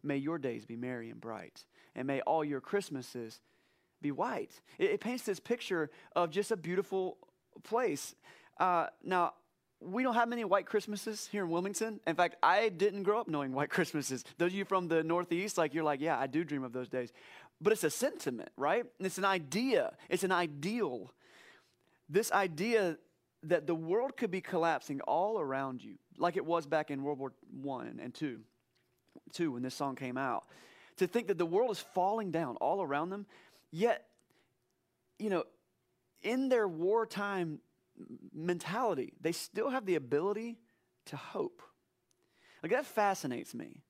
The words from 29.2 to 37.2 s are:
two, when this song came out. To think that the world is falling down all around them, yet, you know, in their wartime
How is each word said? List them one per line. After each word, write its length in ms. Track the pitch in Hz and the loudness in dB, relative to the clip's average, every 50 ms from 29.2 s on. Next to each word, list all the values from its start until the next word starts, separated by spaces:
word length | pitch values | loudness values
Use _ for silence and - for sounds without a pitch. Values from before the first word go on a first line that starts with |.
| _ - | _ -16
two, 200 | - - 175 156 | -4 -2 0 0
when 120 | 123 120 127 | 0 -2 -4
this 100 | 131 - | -4 -2
song 220 | - 147 139 131 | -2 -4 -4 -2
came 220 | 123 135 127 123 | -4 -6 -4 -2
out. 280 | 131 135 131 117 - - _ - - - - - - - - _ | -2 -2 0 -2 -2 -4 _ -20 -20 -20 -20 -20 -20 -20 -20 _
To 100 | - 190 | -2 -2
think 200 | 175 - 240 220 | 2 2 -2 2
that 120 | 180 196 160 | 2 2 2
the 60 | 175 | 2
world 260 | 165 170 202 247 247 | 2 4 4 4 4
is 80 | 202 - | 0 -2
falling 500 | - - - 190 180 190 214 226 214 185 | -6 -4 0 2 2 2 2 0 -2 0
down 260 | 156 160 165 127 117 | 0 0 0 0 -2
all 260 | - - 135 175 196 185 | 0 2 2 2 2 0
around 260 | 139 139 143 160 180 | 0 0 0 0 -2
them, 160 | 190 208 202 _ - - - - _ _ _ _ | -4 -8 -10 _ -18 -20 -20 -20 _ _ _ _
yet, 340 | - 160 208 240 220 - - _ _ _ _ _ _ _ _ _ _ _ _ _ _ _ _ _ _ _ _ _ _ | -2 2 2 2 2 2 -2 _ _ _ _ _ _ _ _ _ _ _ _ _ _ _ _ _ _ _ _ _ _
you 140 | _ 208 214 | _ 0 2
know, 120 | 190 165 - - _ _ _ _ _ _ _ _ _ _ _ _ _ _ | 2 2 0 -2 _ _ _ _ _ _ _ _ _ _ _ _ _ _
in 280 | - 202 233 254 269 262 | -2 0 0 2 4 4
their 180 | 254 233 214 | 4 4 4
wartime 920 | 190 165 156 170 185 214 226 226 220 - 196 | 2 0 0 2 4 4 4 2 0 -2 -4